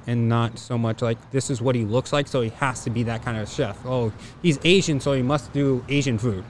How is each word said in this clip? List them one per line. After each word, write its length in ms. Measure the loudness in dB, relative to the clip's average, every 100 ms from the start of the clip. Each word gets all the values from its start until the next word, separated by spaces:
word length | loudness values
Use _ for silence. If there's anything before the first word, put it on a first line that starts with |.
| 0
and 220 | 2 4
not 300 | 2 2 -4
so 180 | -6 -2
much 220 | 0 0
like, 160 | -2 -2 -4
"This 200 | -2 -2
is 100 | 0
what 120 | 0 0
he 80 |
looks 280 | 2 0 0
like, 140 | -2 0
so 140 | 0
he 80 | -2 0
has 220 | -2 -2
to 60 | -4
be 140 | -2
that 200 | -2 -2
kind 120 | -4 -4
of 100 | -4
chef. 300 | -4 -4 -4 -4
Oh, 260 | -2 -2 -4 -12 -2
he's 160 | 0 4
Asian, 340 | 6 6 4 0
so 120 | 2
he 100 | 2
must 300 | 2 -2 -2
do 320 | 0 2 2 0
Asian 300 | 0 2 0
food." 260 | 0 -2